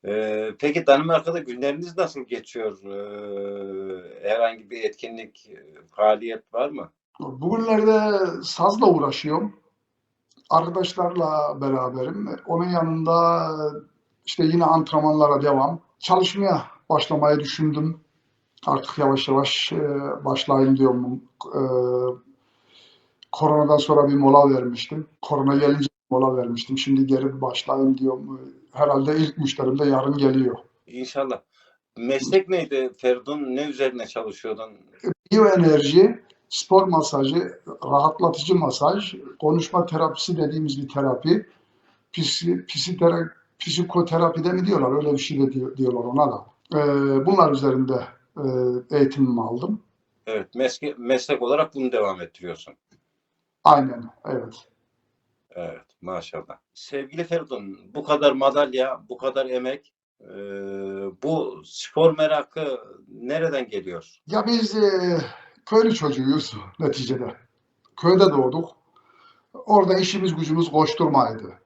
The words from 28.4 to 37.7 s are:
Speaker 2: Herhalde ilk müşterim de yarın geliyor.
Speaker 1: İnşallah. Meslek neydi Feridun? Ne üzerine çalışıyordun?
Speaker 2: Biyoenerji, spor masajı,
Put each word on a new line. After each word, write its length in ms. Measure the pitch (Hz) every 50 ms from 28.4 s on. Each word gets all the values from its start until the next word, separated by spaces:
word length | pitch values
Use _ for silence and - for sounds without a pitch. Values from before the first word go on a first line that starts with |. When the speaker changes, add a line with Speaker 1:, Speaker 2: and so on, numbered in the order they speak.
| - - - - - _
Speaker 2:
Herhalde 460 | - 131 147 147 139 139 135 147 151
ilk 200 | 156 160 143 -
müşterim 420 | - 147 135 - - 131 127 135 139
de 60 | 147
yarın 320 | 143 135 131 131 135 143
geliyor. 380 | 143 139 131 127 135 131 120 110 - - _ _ _ _
Speaker 1:
İnşallah. 540 | _ 120 123 127 127 - 139 139 131 117 - _ _ _ _ _ _ _ _ _ _ _
Meslek 520 | 113 117 123 135 135 131 - 190 190 190 185
neydi 420 | 185 175 160 - 139 135 131 127 127
Feridun? 580 | _ - 123 123 123 120 135 147 147 143 131 127
Ne 100 | 135 147 151
üzerine 380 | 135 127 139 131 127 120 113
çalışıyordun? 600 | - - 117 110 107 98 - - 113 107 110 110 110 107 _ _ _ _ _ - 185 175 _ _ _
Speaker 2:
Biyoenerji, 920 | 202 220 214 202 190 185 170 160 151 147 143 139 151 180 202 233 226 - _ _ _ _ _ _
spor 380 | - - - - 190 190 190
masajı, 760 | 185 170 160 147 - - 139 135 135 147 175 185 - - - _ -